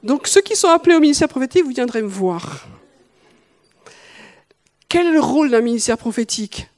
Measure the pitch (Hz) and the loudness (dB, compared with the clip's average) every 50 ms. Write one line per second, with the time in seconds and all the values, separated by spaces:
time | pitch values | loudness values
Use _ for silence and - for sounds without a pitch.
0 | - 214 269 285 - - - 392 392 - 453 - - 370 330 339 339 349 349 330 | -2 -2 -4 -4 -2 0 0 0 2 2 -4 0 2 4 2 4 4 4 4 6
1 | 302 302 285 - 320 294 - 262 262 254 - 359 349 277 254 262 247 247 233 233 | 6 4 4 2 0 -2 -2 -4 -6 0 0 0 0 0 -2 -4 -4 -4 -4 -4
2 | 220 202 190 196 190 185 175 170 175 151 147 135 - 101 98 - _ _ _ _ | -6 -6 -6 -4 -4 -2 -2 -4 -8 -12 -16 -16 -18 -20 -20 -20 _ _ _ _
3 | _ _ _ _ _ _ _ _ _ _ _ _ _ _ _ _ _ - - - | _ _ _ _ _ _ _ _ _ _ _ _ _ _ _ _ _ -20 -20 -20
4 | - - - - - - _ _ _ _ _ _ _ _ _ _ _ _ - 339 | -20 -20 -20 -20 -20 -20 _ _ _ _ _ _ _ _ _ _ _ _ -2 0
5 | 349 339 320 311 262 226 254 294 311 285 240 226 233 240 233 233 - - 226 233 | 0 2 2 2 0 2 0 0 0 2 2 2 0 0 -2 -2 -2 -4 -4 -4
6 | - 240 214 - 226 220 - - 214 196 - - - _ _ | -4 -6 -4 -4 -4 -4 -4 -8 -8 -10 -10 -14 -16 _ _